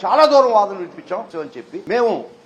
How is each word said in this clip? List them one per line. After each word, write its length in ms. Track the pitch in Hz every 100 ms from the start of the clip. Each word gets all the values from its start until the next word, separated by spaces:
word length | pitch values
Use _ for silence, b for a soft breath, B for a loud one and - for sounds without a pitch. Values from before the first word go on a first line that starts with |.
చాలా 200 | 190 262 302
దూరం 200 | 277 254 220
వాదన 200 | 202 190
వినిపించాం 400 | 175 165 - 185 170 165
అని 100 | 147 127
చెప్పి 200 | 113 175 165
మేము 200 | 233 233 175 170 -